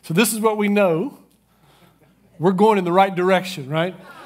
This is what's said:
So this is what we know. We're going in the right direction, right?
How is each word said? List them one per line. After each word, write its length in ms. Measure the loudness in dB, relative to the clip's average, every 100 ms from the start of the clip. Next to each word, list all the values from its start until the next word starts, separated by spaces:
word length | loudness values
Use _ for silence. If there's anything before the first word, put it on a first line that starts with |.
So 140 | -4 0
this 180 | 0
is 60 | 0
what 180 | -2 0
we 100 | 0
know. 520 | 2 2 0 -4 -10 _ _ _ _ _ _ _ _ _ _ _ -4
We're 140 | 0
going 260 | 2 2 2
in 60 | 2
the 60 |
right 220 | 2 2
direction, 560 | 0 0 0 -2 -12 -6
right? 260 | -4 -4 -6 -20 -20